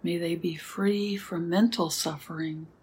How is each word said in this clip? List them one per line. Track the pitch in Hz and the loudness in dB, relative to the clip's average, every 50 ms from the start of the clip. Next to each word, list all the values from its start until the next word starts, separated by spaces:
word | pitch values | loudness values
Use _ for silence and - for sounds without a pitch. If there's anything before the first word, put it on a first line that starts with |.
| - | 0
May | 175 170 | 0 0
they | 170 170 165 170 | 0 0 -2 -2
be | 165 - 175 160 | 0 -2 -4 -4
free | 151 - - - - 196 202 208 202 202 208 202 | -4 -10 -10 -4 2 2 4 4 4 0 0 -2
from | 202 - - 185 170 170 170 | -4 -6 -6 -4 -2 0 2
mental | 170 196 220 233 - - 175 156 | 6 6 6 6 4 2 0 0
suffering. | - - - 165 151 147 - - 165 156 160 160 156 156 160 - - _ | 0 -2 -2 -2 -4 -6 -10 -10 -6 -4 -4 -4 -4 -8 -10 -14 -18 _